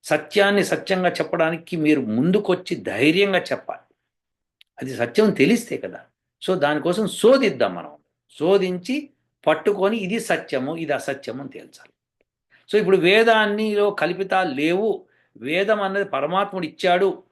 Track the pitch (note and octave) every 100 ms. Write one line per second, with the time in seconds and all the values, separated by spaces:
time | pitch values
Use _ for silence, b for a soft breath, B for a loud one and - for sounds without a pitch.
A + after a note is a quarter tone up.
0 | - D3+ - G3+ G3 G3+ E3+ E3 - F#3
1 | F3+ E3+ D#3 E3+ D#3+ E3 - F3 D3+ D3
2 | A2+ A2+ E3 G3+ G#3 F3+ - C3 F#2 G2
3 | C#3+ F3 G3+ F#3 F3+ C3 - - _ _
4 | _ _ _ _ _ _ _ - C3 A#2
5 | A#2 - G#3+ - D3 A#3 - - F#2+ -
6 | _ _ _ _ - F#3 C#3+ D3+ D3+ F3+
7 | G#3 - A3 C4+ A3+ C3 G#2 F2 D#2+ -
8 | _ _ _ - D#3+ G3 F#3 F3+ F3+ C#4
9 | D4 _ _ _ - D#3 - G3 F#3+ A3+
10 | F3+ A3 - E3+ - C#3 C3+ E3 D#3 C3+
11 | - C3+ - A#2+ C#3 - - - - _
12 | _ _ _ _ _ b _ G#3 F#3 F#3+
13 | E3+ G#3+ A#3 A3 G#3 G#3 A3 G#3 G3+ G3+
14 | D#3+ F3 F#3+ F#3+ F3+ C3 D#3 F3+ A3 F#3+
15 | - _ _ - A#2+ E3+ G3 G#3 G3 G3
16 | G3 C#3 D3 F#3 G3+ F#3+ D#3+ - F#3 F3+
17 | G3 F3+ _